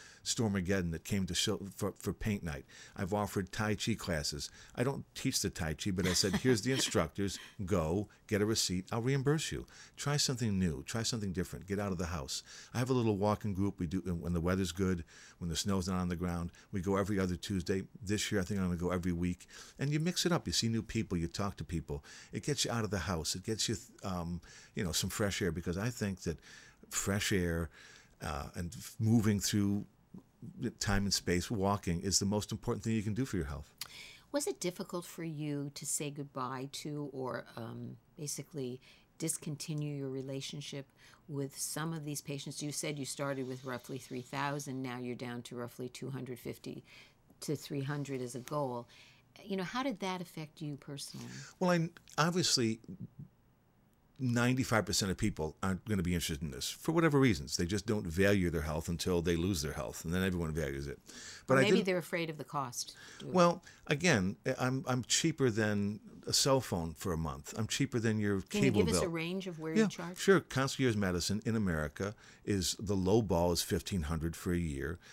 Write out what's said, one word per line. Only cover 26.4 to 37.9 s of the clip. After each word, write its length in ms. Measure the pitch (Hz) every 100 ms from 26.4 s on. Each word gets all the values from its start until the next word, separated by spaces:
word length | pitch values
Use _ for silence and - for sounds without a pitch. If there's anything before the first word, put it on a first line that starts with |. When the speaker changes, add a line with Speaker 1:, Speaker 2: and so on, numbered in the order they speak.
| - - - - -
Speaker 1:
fresh 420 | - - 101 -
air, 380 | 101 87 82 85 - - - - _
uh, 260 | - 71 -
and 160 | - 87 -
f-, 180 | - -
moving 420 | 110 117 104 101
through 460 | - 104 101 101 - _ _ - - _ 117 - 123 -
time 260 | - 101
and 100 | 98
space, 360 | - - 87 -
walking, 520 | 107 98 101 - 87
is 160 | 98 92
the 80 | 98
most 260 | 104 -
important 320 | 113 - 110
thing 80 | 113
you 100 | 113
can 120 | 101
do 100 | 104
for 120 | 135 98
your 80 | 73
health. 240 | 71 - - - - - - -
Speaker 2:
Was 160 | 285 339
it 140 | -
difficult 460 | 180 175 - 175 170
for 180 | -
you 460 | 165 147 151 143 143
to 120 | 139 147
say 240 | - 151
goodbye 580 | 143 139 139 127 131 135
to, 360 | - 156 147 143
or, 320 | 135 131 135 - -
um, 400 | 117 120 120